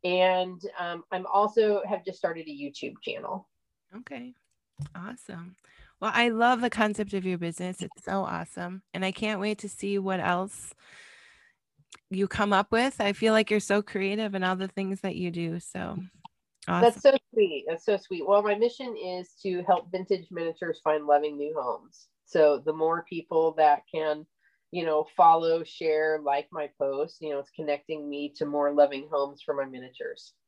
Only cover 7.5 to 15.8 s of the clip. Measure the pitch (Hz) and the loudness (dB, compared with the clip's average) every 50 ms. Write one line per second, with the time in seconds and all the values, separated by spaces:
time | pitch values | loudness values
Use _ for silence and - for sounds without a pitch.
7.5 | 165 - 180 180 185 - 175 160 - - - 185 196 196 185 - 175 170 170 - | -6 -6 -8 -8 -8 -8 -10 -12 -12 -14 -8 -4 -4 -2 -2 -4 -4 -6 -8 -10
8.5 | - 180 175 175 185 190 _ _ - 185 190 190 190 - 214 214 214 185 202 214 | -10 -10 -10 -10 -10 -14 _ _ -6 -4 -4 -4 -2 -2 -4 -4 -2 -2 -2 -2
9.5 | 214 - - 202 - - - 202 202 196 190 190 190 185 - 180 175 175 190 202 | -4 -4 -8 -12 -10 -6 -4 -2 -2 0 0 0 -2 0 0 0 0 0 -2 -6
10.5 | - - - - - _ _ - - - - - - - - - _ _ _ _ | -8 -16 -18 -18 -20 _ _ -20 -20 -20 -20 -20 -20 -20 -20 -20 _ _ _ _
11.5 | _ _ _ _ _ _ _ _ - - _ _ 190 185 196 190 - - 208 202 | _ _ _ _ _ _ _ _ -20 -20 _ _ -2 -2 -2 -2 0 0 2 4
12.5 | 202 190 202 _ 220 226 247 277 - - 214 202 202 - 226 220 220 220 214 - | 4 2 2 _ 2 2 2 2 0 0 0 0 0 2 2 4 4 4 4 4
13.5 | 214 208 - - 202 208 208 - - 196 196 196 202 214 220 208 196 190 185 185 | 0 0 2 2 0 0 0 -2 -4 -4 -2 -2 -2 -2 -4 -4 -2 -2 0 0
14.5 | 185 185 190 190 _ 196 196 190 196 190 - 190 - - 180 175 165 170 170 165 | 0 -2 -4 -6 _ -6 -4 -4 -4 -4 -6 -6 -4 -4 -6 -4 -4 -4 -4 -4
15.5 | 165 175 - - - 185 | -6 -8 -10 -10 -10 -8